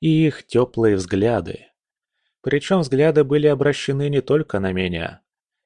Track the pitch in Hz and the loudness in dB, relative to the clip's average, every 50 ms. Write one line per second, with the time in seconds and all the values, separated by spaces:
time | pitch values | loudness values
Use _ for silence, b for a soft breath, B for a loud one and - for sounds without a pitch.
0 | 156 160 156 156 160 151 - - - - - 117 127 - - 117 113 110 104 95 | 0 0 2 2 2 0 -2 -4 -6 -2 0 0 0 0 0 0 2 2 2 0
1 | 90 87 104 95 101 117 117 101 85 90 95 - - _ _ _ _ _ _ _ | -2 -2 -2 0 0 0 0 -2 -4 -6 -12 -14 -18 _ _ _ _ _ _ _
2 | _ _ _ _ _ _ _ _ - 135 - 143 - - 196 185 160 127 135 131 | _ _ _ _ _ _ _ _ -6 -4 -4 -2 -2 0 0 0 0 0 0 2
3 | 147 160 147 151 143 131 143 151 147 151 143 131 135 147 131 - - - 139 139 | 2 4 4 2 2 2 2 2 2 2 2 2 0 0 -2 -2 -4 -4 -4 -2
4 | 143 143 143 135 127 - 135 156 156 - - 101 95 95 92 92 92 87 87 82 | -2 -2 -2 -2 0 0 0 0 0 -2 -4 -4 -2 -2 -2 -2 -2 -2 -4 -6
5 | 85 87 - - _ _ _ _ _ _ _ _ _ | -6 -8 -10 -14 _ _ _ _ _ _ _ _ _